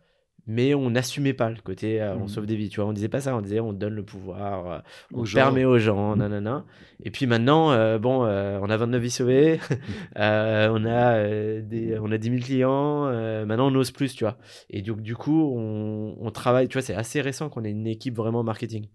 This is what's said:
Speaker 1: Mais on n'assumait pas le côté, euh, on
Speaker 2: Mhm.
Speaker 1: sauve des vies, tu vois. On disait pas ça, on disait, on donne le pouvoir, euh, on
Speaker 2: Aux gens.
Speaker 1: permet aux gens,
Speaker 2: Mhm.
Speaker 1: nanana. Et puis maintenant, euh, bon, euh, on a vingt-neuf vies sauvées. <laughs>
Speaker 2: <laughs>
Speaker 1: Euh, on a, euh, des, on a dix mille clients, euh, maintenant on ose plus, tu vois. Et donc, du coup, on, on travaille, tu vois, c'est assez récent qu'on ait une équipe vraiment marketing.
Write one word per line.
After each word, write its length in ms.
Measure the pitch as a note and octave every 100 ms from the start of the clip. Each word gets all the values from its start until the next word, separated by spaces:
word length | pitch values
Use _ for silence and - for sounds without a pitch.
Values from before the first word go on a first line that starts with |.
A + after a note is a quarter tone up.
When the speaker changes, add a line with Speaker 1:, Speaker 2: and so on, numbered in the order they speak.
| _ _ _ _ A2
Speaker 1:
Mais 260 | A2+ C3+
on 160 | C#3+ B2+
n'assumait 440 | A#2+ B2 C#3+ C#3
pas 160 | C3 A2+
le 120 | A2+
côté, 400 | - F#2 G#2+ A2
euh, 140 | G#2+ F#2+
on 60 |
Speaker 2:
Mhm. 60 | G2
Speaker 1:
sauve 180 | G#2+ G#2
des 100 | G#2+
vies, 140 | G2+
tu 100 | G#2+
vois. 100 | G#2
On 40 |
disait 160 | G#2 A2
pas 120 | C#3
ça, 140 | C3+ A#2+
on 60 |
disait, 180 | G2 A2
on 140 | A2+
donne 200 | G2+ G#2
le 100 | G#2+
pouvoir, 680 | G2 G2 F#2+ F#2+ G2+ F#2+ F2+
euh, 80 | D#2+ - - -
on 60 | B2
Speaker 2:
Aux 60 | A2+
gens. 120 | A2
Speaker 1:
permet 280 | C3+ C3 C3
aux 120 | A#2+
gens, 360 | A2 G2+ G#2
Speaker 2:
Mhm. 60 | G#2
Speaker 1:
nanana. 460 | G#2 G#2 G#2 C#3+ D3+ - - -
Et 80 | -
puis 140 | - B2+
maintenant, 440 | A2+ A#2+ D#3 D#3+
euh, 260 | A#2 A2 A2+
bon, 260 | B2 C3 A2+
euh, 340 | G2 G2 G2
on 80 | G2+
a 80 | A2
vingt-neuf 240 | A#2 B2
vies 100 | A#2+
sauvées. 480 | - B2 C3 D#3 D#3+
<laughs> 100 | -
Speaker 2:
<laughs> 480 | D#3 - F#2+ F3 -
Speaker 1:
Euh, 520 | G#2 G#2+ A2 G#2+ A2
on 100 | A2 A2+
a, 300 | A#2+ B2 A2+
euh, 440 | G#2 G#2+ G#2+ A2
des, 360 | G#2+ A2+ A2+ A2
on 120 | G#2+
a 60 | A2
dix 120 | A2+
mille 140 | B2
clients, 640 | B2 C3 C3 C3+ D3 D3 C#3+
euh, 380 | A#2 A2+ A2 G#2+
maintenant 260 | A2+ C3+
on 40 | C3+
ose 160 | B2
plus, 220 | - C#3
tu 100 | -
vois. 140 | G#2+ - - - -
Et 120 | G#2
donc, 200 | G2+ A2
du 140 | G#2+ A#2
coup, 380 | C#3+ D#3+ D3+ A#2+
on, 600 | A2 G#2+ G#2+ G#2+ G#2+ -
on 120 | A2
travaille, 360 | - B2+ B2+ B2+
tu 60 |
vois, 80 | C3
c'est 120 | B2 F#2
assez 260 | A#2 D3
récent 280 | C#3 C3 D3+
qu'on 140 | A#2+
ait 80 | G#2+
une 160 | G#2 A2+
équipe 280 | A2 C3+ A#2
vraiment 260 | A2+ A#2
marketing. 440 | A2+ G#2+ A2 A2 G#2+